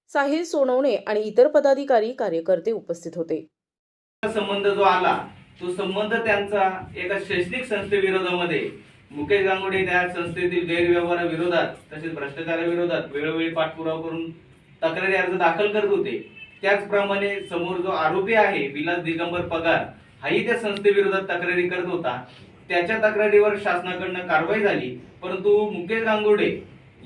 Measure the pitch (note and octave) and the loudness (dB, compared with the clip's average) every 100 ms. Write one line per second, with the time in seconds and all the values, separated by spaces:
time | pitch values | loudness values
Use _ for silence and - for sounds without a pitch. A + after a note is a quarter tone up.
0 | _ D4 C#4 D#4+ E4 D#4 C4 B3 C#4 G3+ | _ 0 2 0 0 0 2 2 2 0
1 | - G#3+ G#3+ G#3 C#4+ D4 C#4 C#4 C#4 A#3+ | 0 -2 2 4 6 6 4 2 4 2
2 | A3 B3+ G#3+ E3 E3 F3+ G3 G#3+ - E3+ | 2 -2 -2 -2 0 0 0 -4 -4 -10
3 | E3 F3 E3 D#3+ D#3+ _ _ _ _ _ | -8 -8 -4 -6 -8 _ _ _ _ _
4 | _ _ G#3+ G#3+ G3+ G3+ G3+ G3 F#3+ F3+ | _ _ -4 -2 -2 0 0 4 4 4
5 | - - - - - - F3 F3+ F#3 G3 | 2 0 -4 -16 -20 -10 -8 -4 -2 -2
6 | G#3+ A3+ A3 G3+ G3+ G#3 F#3+ F#3+ - - | 0 0 2 0 0 2 2 0 -8 -8
7 | F3+ G3+ F#3+ F3+ F3 B3+ B3 G#3 G3 G3+ | -4 -4 -2 -2 -2 -4 -4 -4 0 0
8 | F#3+ F#3 F3+ F3+ F3 D3+ G#2+ - - - | 2 0 0 -2 -2 -2 -4 -10 -20 -20
9 | - D3 D3 G3+ F#3+ F#3+ F#3+ F#3+ F3+ F3+ | -14 -8 0 2 2 0 0 0 2 2
10 | F3+ F3+ E3+ F3 F3 F3 E3 E3+ F3 F3 | 0 -2 -6 -2 -2 0 0 2 2 2
11 | E3+ E3+ E3+ D#3+ F3 E3 D#3+ - - D#3 | 2 0 -2 -2 0 0 0 -4 -16 -12
12 | D#3+ D3 C#3 D#3+ E3 E3 E3+ F3 F3 D#3 | -10 -8 -8 -8 -4 -2 0 0 0 -2
13 | B2+ C#3+ D#3 D#3+ E3 D#3+ D#3 D#3 D#3+ D#3+ | -4 -4 -2 -2 -2 0 -2 -2 -4 -4
14 | D#3+ E3 E3 D#3+ - - _ - D#3+ E3 | -4 -6 -8 -12 -20 -20 _ -4 -2 0
15 | F#3+ F#3+ F3+ F3+ E3 G#3 G3+ G#3 G3+ G3+ | 0 0 0 2 2 2 0 0 0 0
16 | C3+ A2 - - - - G3 G3+ - G3+ | 0 -6 -10 -18 -20 -4 0 0 0 0
17 | G3+ G3 G3+ G3+ - E3+ E3+ F3+ F#3 - | 0 0 -2 -4 -6 -6 -4 -4 -2 0
18 | - F#3 G3 A3 G3 - C#3 C#3+ E3 F3 | 0 0 2 4 4 2 -4 -4 -4 -2
19 | E3 E3 F3 F3 - E3 E3 D3+ - - | -2 -4 -4 -4 -4 -2 2 0 0 -12
20 | - - D3 G3 A3+ A#3+ G#3+ G3+ G3+ G3 | -20 -10 -2 0 0 -2 -2 0 2 4
21 | G3 F#3+ F#3 F3+ F3 F3 F3 F3+ F3 E3 | 4 0 -2 -4 -2 0 0 -2 -4 -4
22 | B2+ B2 - - - - - F3 F3 A3 | -4 -6 -8 -18 -20 -18 -4 -2 0 2
23 | G#3+ G#3 G#3+ G#3 G#3 G3+ G3+ F3 F3+ F3+ | 2 2 4 6 6 2 0 -2 -2 -6
24 | F#3 F3+ F3+ D#3 E3 G#3+ G3+ D3 B2 - | -6 -6 0 0 2 2 2 0 -4 -10
25 | - - F#3 F#3 G3 G#3 G#3+ F3+ F3+ A3+ | -14 -12 -8 -2 4 4 2 -4 -4 -2
26 | A3 G#3+ G#3 G#3 C3 - - - - - | 0 2 4 4 2 -2 -8 -20 -20 -20